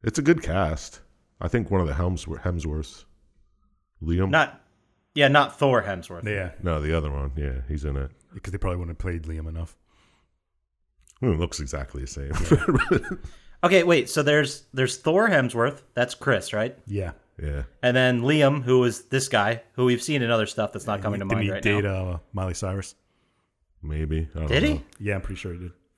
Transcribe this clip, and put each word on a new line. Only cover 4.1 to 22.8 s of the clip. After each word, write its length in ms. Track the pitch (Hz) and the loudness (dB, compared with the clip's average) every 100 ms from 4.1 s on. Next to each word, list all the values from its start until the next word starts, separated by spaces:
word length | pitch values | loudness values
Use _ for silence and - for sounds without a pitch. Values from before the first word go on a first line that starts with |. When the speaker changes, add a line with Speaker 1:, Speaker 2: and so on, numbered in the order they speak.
| 87 95 | 0 2
Speaker 2:
Not, 280 | 151 147 - _ _ _ _ _ | 2 2 -2 _ _ _ _ _
yeah, 140 | - 143 | 2 6
not 320 | 143 135 - | 6 4 2
Thor 240 | 143 123 | 4 4
Hemsworth. 440 | 98 95 82 87 104 | 2 -6 -8 -10 -4
Speaker 3:
Yeah. 240 | 104 90 - | -4 -4 -6
Speaker 1:
No, 180 | 92 80 | -2 0
the 140 | 76 82 | 0 0
other 140 | 76 | 0
one. 200 | 71 69 69 | -4 -4 -4
Yeah, 260 | 71 65 65 | -4 -4 -6
he's 180 | 76 73 | -6 -4
in 100 | 69 | -4
it. 120 | 69 - _ | -6 -10 _
Speaker 3:
Because 180 | 98 - | -14 -10
they 60 | 95 | -4
probably 200 | 95 87 | -4 -4
wouldn't 200 | 85 80 | -6 -6
have 60 | |
played 180 | 92 85 | -6 -6
Liam 240 | 80 80 80 | -6 -8 -8
enough. 300 | 80 80 _ _ _ _ _ _ _ _ _ _ _ _ _ _ _ | -8 -10 _ _ _ _ _ _ _ _ _ _ _ _ _ _ _
Speaker 1:
Hmm, 140 | 127 80 | 0 2
looks 200 | 85 - | 0 -4
exactly 420 | 71 71 67 71 | -8 -8 -8 -10
the 60 | 65 | -10
same. 240 | - 69 71 - - - 127 - - - - | -10 -6 -2 2 2 4 0 2 0 -2 -10
<laughs> 60 | - - - - | -12 -16 -20 -2
Speaker 2:
Okay, 200 | 175 190 | 4 4
wait. 260 | 170 170 120 | 6 4 2
So 140 | - | 0
there's, 400 | 147 147 139 - _ | 4 4 2 -4 _
there's 240 | 131 127 - | -2 -2 0
Thor 320 | - 175 226 | 0 2 4
Hemsworth. 540 | 170 123 117 117 143 _ | 4 2 2 0 -2 _
That's 220 | - 123 - | -2 -2 -2
Chris, 360 | - 113 - | 0 0 0
right? 240 | 107 117 - - | -2 -2 -4 -8
Speaker 3:
Yeah. 240 | 101 92 - _ - | -6 -6 -8 _ -10
Speaker 1:
Yeah. 220 | 76 71 64 _ | -6 -6 -8 _
Speaker 2:
And 120 | 123 123 | 2 4
then 280 | 127 123 | 4 4
Liam, 400 | 120 156 143 143 | 4 6 4 4
who 200 | 123 127 123 | 4 4 4
is 180 | 110 | 0
this 240 | - 131 127 | -2 -2 2
guy, 340 | 110 101 117 - | 2 2 0 -6
who 120 | - 123 | 0 2
we've 160 | 123 | 2
seen 220 | - 147 | 0 -2
in 80 | 120 | 2
other 160 | 117 107 | 2 0
stuff 260 | - 104 | -2 -4
that's 140 | 104 - | -4 -4
not 100 | 101 | -4
Speaker 3:
Yeah, 60 | |
Speaker 2:
coming 160 | 101 101 | -2 -4
to 60 | 98 | -2
Speaker 3:
didn't 80 | 110 | 0
Speaker 2:
mind 80 | 104 | 0
Speaker 3:
he 60 | |
Speaker 2:
right 100 | 95 | 0
Speaker 3:
date, 220 | 107 101 | 0 2
Speaker 2:
now. 260 | 101 95 92 | 0 -2 -4
Speaker 3:
uh, 80 | 87 - | -6 -8
Miley 220 | - 92 87 | -6 -4 -4
Cyrus? 400 | 98 95 | -4 -6